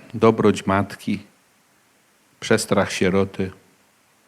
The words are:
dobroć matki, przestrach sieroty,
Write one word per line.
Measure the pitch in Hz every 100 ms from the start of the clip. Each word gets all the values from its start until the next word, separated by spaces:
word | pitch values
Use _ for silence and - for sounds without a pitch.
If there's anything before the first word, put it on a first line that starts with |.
| -
dobroć | 113 113 113 107 101 -
matki, | 98 98 - - 101 - _ _ _ _ _ _ _ _ _ _ _
przestrach | - 110 - 98 92
sieroty, | - 95 98 98 - 95 - _ _ _ _ _ _